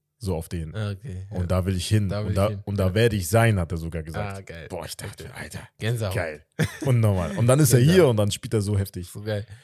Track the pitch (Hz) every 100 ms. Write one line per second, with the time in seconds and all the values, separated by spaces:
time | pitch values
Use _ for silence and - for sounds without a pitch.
0 | _ - 98 82 - 87 80 98 104 98
1 | 101 92 98 92 90 92 90 92 - 107
2 | 98 87 - 92 101 98 101 98 92 101
3 | 117 104 85 113 117 98 80 85 80 82
4 | 78 80 101 98 92 98 101 87 80 -
5 | 101 - - - 76 - - - 107 120
6 | 104 101 80 76 _ - 160 - 139 120
7 | 107 95 82 - 120 139 151 127 143 185
8 | 143 107 101 - 117 110 101 101 95 92
9 | 90 101 107 104 107 104